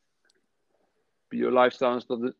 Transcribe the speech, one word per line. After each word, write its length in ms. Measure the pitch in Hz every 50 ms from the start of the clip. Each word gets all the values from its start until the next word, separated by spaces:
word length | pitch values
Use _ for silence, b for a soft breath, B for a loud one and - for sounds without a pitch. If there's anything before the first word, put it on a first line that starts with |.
| _ _ _ _ _ _ _ _ _ _ _ _ _ _ _ _ _ _ _ _ _ _ _ _ _ -
Bio-lifestyle 640 | 123 120 120 120 123 127 123 123 - - 135 123 123
is, 100 | 123 -
dat, 280 | - 127 117 117 127 -